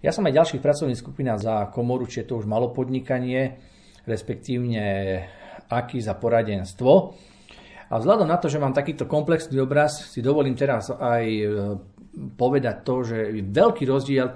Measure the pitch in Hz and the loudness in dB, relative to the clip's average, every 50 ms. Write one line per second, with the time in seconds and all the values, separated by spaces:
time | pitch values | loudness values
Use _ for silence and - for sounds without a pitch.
0 | - 143 - - 196 156 131 147 - - - 131 - 139 143 143 160 135 120 120 | 0 -2 0 2 0 2 4 4 4 4 0 0 2 2 2 2 0 -2 -2 -4
1 | - - 135 - 139 123 110 101 101 110 110 107 101 - - 123 120 120 127 127 | -8 -12 -8 -4 -2 -2 0 0 0 0 0 0 -2 -2 -4 -2 0 0 0 -2
2 | 123 120 - 120 110 - 127 113 104 104 107 113 123 120 120 131 127 127 131 131 | -2 -4 -6 -8 -6 -4 -6 -4 -2 0 0 0 0 0 0 -4 -4 -2 -2 -4
3 | 127 - 131 123 127 123 127 131 135 135 131 - - - - - - - - - | -2 -2 -2 -2 0 0 0 0 0 -2 -4 -10 -20 -20 -20 -20 -20 -20 -20 -16
4 | - - 113 101 - - 104 - - - 127 120 123 120 113 107 104 101 98 98 | -6 -6 -6 -4 -4 -6 -8 -8 -4 -4 -2 -2 0 -2 -2 0 0 0 0 0
5 | 98 95 95 90 87 90 - - - - - - - _ 117 123 120 - - 127 | 0 -2 -2 -4 -6 -10 -16 -20 -20 -20 -20 -20 -8 _ -2 -2 -2 -2 -6 -6
6 | 107 107 95 - - 117 117 117 110 104 101 95 92 92 - - 123 127 147 - | -4 -4 -4 -2 0 2 2 2 2 2 -2 -4 -4 -8 -8 0 6 8 8 6
7 | - - - - - - - - - - - - - - - - - - - 113 | 6 2 -12 -18 -20 -20 -20 -20 -20 -20 -20 -20 -20 -20 -20 -20 -10 -4 -4 0
8 | 113 160 214 220 185 156 170 175 - 156 139 151 143 135 131 143 139 - 143 - | 4 4 4 4 4 2 2 0 0 0 0 0 0 0 0 0 -2 -2 -4 -6
9 | - - 160 151 147 160 165 160 - - 135 135 135 131 143 147 147 147 147 - | -4 0 0 0 2 2 0 0 0 -2 -2 -2 0 2 4 4 4 2 0 -4
10 | - - - 127 117 135 147 151 139 135 127 120 139 139 127 110 104 - 123 - | -12 -10 -8 -2 0 2 2 4 2 0 0 0 0 0 0 0 -2 -6 -6 -2
11 | 131 123 120 117 113 110 110 107 107 104 104 104 101 101 101 90 - - _ - | 0 0 2 2 2 0 0 0 0 0 0 -2 -2 -4 -4 -6 -10 -16 _ -20
12 | - - - 107 - - - - 120 127 139 143 - - - - - - 127 127 | -20 -18 -16 -14 -14 -14 -2 0 2 2 2 2 2 0 -4 -4 -4 -2 -2 -2
13 | 123 113 113 113 110 104 107 107 95 98 101 151 208 233 226 - 147 123 135 139 | -2 -2 -2 -2 -2 -2 -4 -6 -6 -2 2 4 4 4 4 2 0 0 0 0
14 | 135 139 139 135 127 123 - | 0 0 0 0 0 -2 -4